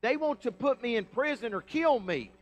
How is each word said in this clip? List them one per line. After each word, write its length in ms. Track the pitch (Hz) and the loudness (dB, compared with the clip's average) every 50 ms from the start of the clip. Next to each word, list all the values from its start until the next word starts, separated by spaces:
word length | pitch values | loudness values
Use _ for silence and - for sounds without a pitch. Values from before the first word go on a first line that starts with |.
They 160 | - 226 269 | 2 0 0
want 240 | 302 311 302 285 - - | 2 0 -2 -2 0 -2
to 100 | 247 190 | -6 -4
put 300 | - 220 277 262 254 240 | 0 0 0 0 2 0
me 140 | 240 233 | 0 0
in 80 | 220 196 | 0 -2
prison 480 | - - 208 269 302 294 226 214 233 202 | -2 -2 -2 0 0 -2 -2 -4 -6 -6
or 80 | 185 | -6
kill 400 | - - - 311 330 320 285 240 | -6 -4 -2 2 4 4 4 4
me. 320 | 196 185 175 139 117 95 - - | 2 -2 -4 -4 -4 -8 -14 -20